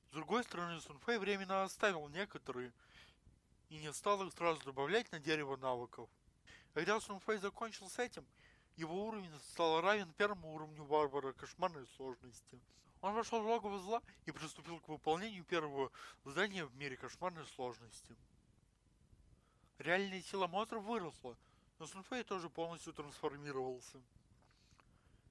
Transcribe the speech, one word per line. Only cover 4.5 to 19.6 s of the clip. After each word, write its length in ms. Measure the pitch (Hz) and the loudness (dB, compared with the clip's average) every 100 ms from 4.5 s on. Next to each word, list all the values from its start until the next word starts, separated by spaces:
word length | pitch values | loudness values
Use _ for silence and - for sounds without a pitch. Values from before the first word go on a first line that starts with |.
| 156 | 4
добавлять 480 | 139 135 143 214 240 | 0 0 4 4 2
на 80 | 165 | -2
дерево 380 | 143 156 143 135 | 2 2 2 0
навыков. 500 | 131 123 120 - 113 _ _ _ - - - 151 | 2 0 -2 -8 -14 _ _ _ -20 -20 -6 0
Когда 240 | 170 214 | 4 4
Сунфэй 400 | - 196 - 214 | 0 -4 0 0
закончил 500 | 196 - 226 - 190 | -2 -4 -6 -6 -6
с 80 | - | -2
этим, 260 | 247 - 135 _ - - _ - | -2 -4 -16 _ -20 -20 _ -6
его 320 | 160 180 214 | -4 -2 -2
уровень 260 | 220 180 147 | -4 -6 -12
стал 420 | - - 165 160 | -4 4 6 8
равен 320 | 180 214 175 | 6 4 2
первому 400 | - 208 196 160 | 2 2 2 -6
уровню 300 | 156 156 156 | -8 -8 -10
Варвара 500 | 143 151 147 139 135 | 4 6 6 2 -2
кошмарной 540 | 127 135 - 180 156 120 - | -4 -10 -2 -2 -2 -12 -8
сложности. 640 | 131 123 127 110 - 123 - - - - | -8 -8 -12 -18 -20 -20 -20 -20 -20 -4
Он 120 | 185 | 0
вошёл 280 | 214 220 226 | 2 2 2
в 60 | 214 | 4
логово 320 | 233 202 196 | 2 2 -4
зла 240 | 185 233 - - - | 0 0 -2 -12 -10
и 40 | |
приступил 480 | 143 156 - 151 170 | -8 -8 -10 -10 -10
к 80 | - | -8
выполнению 560 | 151 156 160 220 190 | 0 4 4 2 -6
первого 480 | 165 175 151 139 131 - - - 135 | 0 2 2 0 -2 -4 -16 -14 -4
задания 400 | 139 202 190 147 | 2 2 0 -6
в 100 | 127 | -6
мире 200 | 143 127 | -8 -6
кошмарной 520 | 127 - 180 165 127 | -8 -4 -4 -4 -8
сложности. 680 | - 123 113 117 - - 117 - - - _ _ _ _ _ - - - - _ _ | -4 -4 -4 -12 -18 -18 -20 -20 -20 -20 _ _ _ _ _ -20 -20 -20 -20 _ _